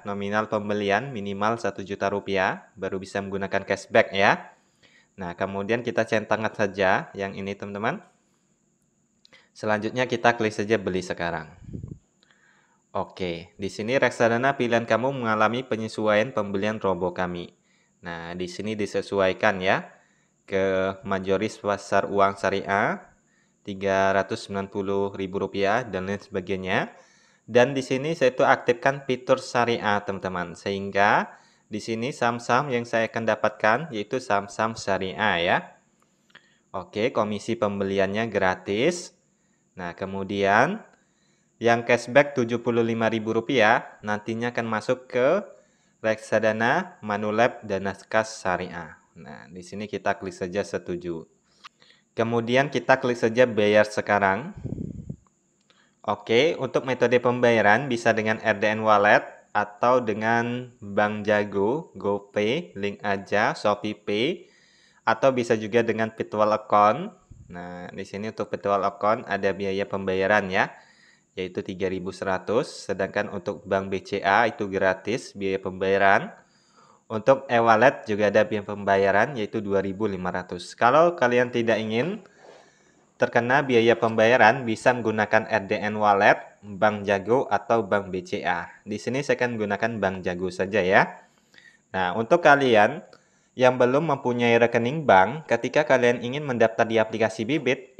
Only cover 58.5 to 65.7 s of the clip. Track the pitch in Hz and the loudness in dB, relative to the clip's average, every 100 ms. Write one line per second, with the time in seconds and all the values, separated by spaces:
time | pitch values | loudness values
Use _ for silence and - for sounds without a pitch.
58.5 | 101 107 110 110 104 104 131 - - _ | 0 0 0 4 6 8 6 4 -12 _
59.5 | 104 104 - 120 127 113 107 110 120 120 | -4 -4 0 2 2 0 -2 0 0 0
60.5 | 123 127 _ 104 101 104 107 104 104 104 | -6 -10 _ -6 0 0 0 2 2 2
61.5 | 98 101 147 170 95 98 101 - - 104 | 0 0 0 -6 -6 -2 -2 -4 -2 0
62.5 | 147 175 101 101 101 104 98 95 101 123 | -2 -6 -8 -8 -6 -4 -4 -2 0 0
63.5 | 127 107 101 107 104 - 104 135 190 - | 0 -2 -2 -4 -8 -4 -2 -2 -4 -12
64.5 | _ _ _ _ _ - - 135 123 117 | _ _ _ _ _ -2 2 2 2 0
65.5 | 113 107 | 0 2